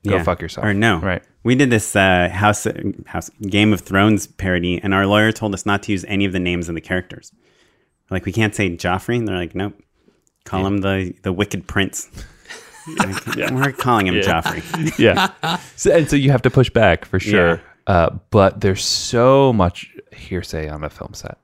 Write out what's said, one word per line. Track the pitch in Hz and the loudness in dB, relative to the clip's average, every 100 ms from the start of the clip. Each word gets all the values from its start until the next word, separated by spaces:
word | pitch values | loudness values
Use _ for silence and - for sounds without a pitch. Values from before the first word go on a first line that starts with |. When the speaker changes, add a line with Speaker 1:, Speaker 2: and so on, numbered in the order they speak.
| 101 | 0
Speaker 1:
Go | 95 | 0
Speaker 2:
Yeah. | |
Speaker 1:
fuck | 85 85 | 0 -2
yourself." | 82 - 107 | -6 -4 -2
Speaker 2:
Or | |
no. | 101 113 87 | 2 2 2
Speaker 1:
Right. | 92 87 _ _ | -2 -4 _ _
Speaker 2:
We | 117 127 | 0 2
did | 139 | 4
this, | 113 - 104 | 2 0 2
uh, | 95 90 87 | 4 4 2
House, | 92 104 104 - - 98 - - | 2 0 2 -4 -4 -6 -8 -10
House, | 90 - _ | -10 -10 _
Game | 101 101 107 | -2 2 4
of | 98 | 2
Thrones | - 95 104 101 - | 0 2 4 2 -2
parody, | - 92 90 87 90 | -8 -2 -2 0 -2
and | 101 | 0
our | 98 98 | 0 4
lawyer | 104 110 | 4 2
told | 107 107 | 0 -4
us | 95 107 | -4 -2
not | 101 | -4
to | - | -2
use | 98 - | -6 -2
any | 98 101 | -2 -2
of | |
the | 90 | -2
names | 90 87 85 | -2 -4 -4
of | 82 | -8
the | |
characters. | - 92 90 - - _ _ _ _ _ _ _ _ | -4 -6 -6 -18 -20 _ _ _ _ _ _ _ _
Like, | 92 - | -6 -4
"We | |
can't | 104 110 - | -2 -2 0
say | 98 85 | -4 -2
Joffrey," | 90 90 - 120 | -4 -4 -2 -4
and | 110 | -2
they're | 92 | -4
like, | 85 | -6
"Nope. | - 101 - _ _ _ _ _ _ - | -6 -8 -8 _ _ _ _ _ _ -8
Call | 95 | -4
Speaker 1:
Yeah. | 95 | -2
Speaker 2:
him | 101 | -2
the, | 95 95 92 - | -2 -2 -4 -6
the | 95 | -6
Wicked | 90 101 98 - | -2 -2 -4 -4
Prince." | - - - - | -2 -2 -4 -14
Speaker 1:
<laughs> | - - _ - - - - - 160 | -18 -20 _ -20 -20 -20 -20 -16 -6
Speaker 2:
Like, | 117 95 - - | -4 -4 -8 -6
Speaker 1:
Yeah. | - | -4
Speaker 2:
"We're | 127 139 | -2 -2
calling | 131 123 113 95 | -2 0 2 2
him | 104 | 0
Speaker 1:
Yeah. | 98 82 | 0 0
Speaker 2:
Joffrey." | - 82 - 165 156 - | -2 -8 -8 -6 -4 2
Speaker 1:
<laughs> | |
Yeah. | 120 - 190 - 160 180 - - | 2 4 0 -4 -6 -6 -10 -2
So, | 190 | 2
and | 170 151 | 2 2
so | 147 | 2
you | 135 | 2
have | 127 | 2
to | 127 | 2
push | 135 123 | 2 2
back | 117 104 82 - | 4 4 4 0
for | 95 | -4
sure. | 107 104 85 82 - _ - | 2 4 4 2 -6 _ 0
Speaker 2:
Yeah. | 92 | 2
Speaker 1:
Uh, | 82 - _ | 2 -2 _
but | 110 95 104 | 4 4 4
there's | 110 98 | -2 0
so | - - - 120 127 139 139 | -2 -4 -2 2 6 6 4
much | 113 87 - - - - | 4 0 -2 -20 -20 -20
hearsay | - - 90 - 80 76 | -20 -10 -8 -8 -8 -8
on | 76 | -8
the | 76 | -10
film | - - | -12 -16
set | - - - | -14 -16 -18